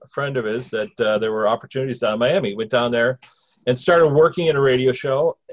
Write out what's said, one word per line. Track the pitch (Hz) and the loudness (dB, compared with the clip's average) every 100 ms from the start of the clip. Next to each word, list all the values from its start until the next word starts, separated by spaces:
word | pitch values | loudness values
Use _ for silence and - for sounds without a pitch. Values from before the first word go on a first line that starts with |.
a | - | -14
friend | - 143 135 | -8 -4 -4
of | 107 | -4
his, | 117 127 | -6 -6
that, | 110 104 - | -6 -6 -2
uh, | 110 107 | -2 0
there | 110 | -2
were | 107 107 | -2 0
opportunities | 113 - 135 131 120 | -2 -4 -8 -6 -4
down | 113 | -4
in | 107 | 0
Miami. | 123 180 117 | 0 0 -2
He | 101 | -6
went | 110 | -2
down | 123 120 | 0 0
there | 117 120 131 - _ _ _ 123 | 0 0 -2 -12 _ _ _ -4
and | 127 | 0
started | - 170 156 | 2 4 4
working | 143 160 180 165 | 4 2 2 0
in | 143 | 2
a | |
radio | 139 127 131 | 2 2 2
show, | 123 139 135 165 - - | 0 -2 0 -2 -4 -12